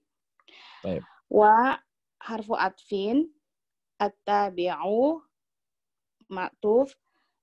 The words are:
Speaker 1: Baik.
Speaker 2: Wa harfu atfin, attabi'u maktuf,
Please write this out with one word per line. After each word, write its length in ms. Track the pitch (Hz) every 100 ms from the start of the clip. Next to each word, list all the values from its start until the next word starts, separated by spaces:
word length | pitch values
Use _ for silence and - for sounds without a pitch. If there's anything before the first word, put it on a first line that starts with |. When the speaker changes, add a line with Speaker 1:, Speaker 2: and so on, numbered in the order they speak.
| _ _ _ _ _ - - -
Speaker 1:
Baik. 180 | 98 85 - _ -
Speaker 2:
Wa 520 | 208 214 220 254 - _ _ _ _
harfu 320 | - 220 208
atfin, 760 | 220 190 - - 202 202 269 320 _ _ _ _ _ _ -
attabi'u 1200 | 208 - - 208 202 180 180 151 175 220 277 330 - _ _ _ _ _ _ _ _ _ -
maktuf, 640 | 190 180 - 208 226 277 - _ _ _ _